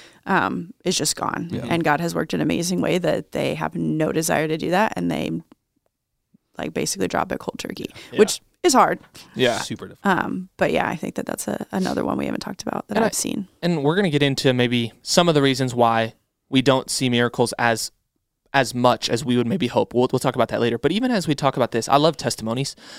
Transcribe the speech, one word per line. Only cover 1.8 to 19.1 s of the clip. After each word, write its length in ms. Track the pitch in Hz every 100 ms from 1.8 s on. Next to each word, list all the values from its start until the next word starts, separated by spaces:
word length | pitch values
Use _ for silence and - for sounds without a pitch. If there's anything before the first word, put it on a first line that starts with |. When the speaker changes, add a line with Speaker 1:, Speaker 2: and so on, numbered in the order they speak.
Speaker 1:
God 160 | 160 151
has 160 | 165 170
worked 180 | 160
in 80 | 170
amazing 380 | 151 170 175 180
way 160 | 160 175
that 320 | 165 - -
they 220 | 156 139 156
have 200 | 156 170
no 360 | 160 156 156
desire 360 | 160 160 156 156
to 100 | 156
do 120 | -
that, 220 | 180 220 180
and 160 | 175
they, 300 | - - 170 - _ _ _ _ _ _ _ _ _ _ -
like, 160 | 151
basically 340 | - - 196 180
drop 240 | - 185
it 80 | -
cold 200 | - -
turkey, 280 | - - - - -
Speaker 3:
Yeah. 80 | -
Speaker 1:
which 220 | 214 - _ _
is 100 | 359
hard. 260 | 254 170 - - - - -
Speaker 3:
Yeah. 240 | 123 104
Speaker 2:
Super 300 | - 113 98
difficult. 280 | - 196 175
Speaker 1:
Um, 300 | - 190 185 -
but 140 | 175
yeah, 160 | - -
I 80 | 170
think 200 | - -
that 100 | -
that's 220 | 50 -
a, 180 | - -
another 320 | 190 185 69 -
one 120 | -
we 80 | 71
haven't 160 | 52
talked 200 | - -
about 240 | - - -
that 80 | 208
Speaker 3:
And 80 | 220
Speaker 1:
I've 60 |
Speaker 3:
I, 20 |
Speaker 1:
seen. 340 | - - - 185 -
Speaker 3:
and 220 | 170 165
we're 120 | 139 185
gonna 140 | 190
get 140 | 143
into 300 | 143 131 135
maybe 400 | 123 123 120 117 -
some 260 | - - 170
of 60 | 147
the 60 |
reasons 340 | 139 131 127 120
why 380 | 117 113 113 - _ _ -
we 120 | 131
don't 280 | 127 131 -
see 200 | - 127
miracles 440 | 120 120 - 117 -
as, 320 | 117 113 - _ _ _ _ _ _
as 200 | 139 113
much 360 | 123 123 117
as 140 | -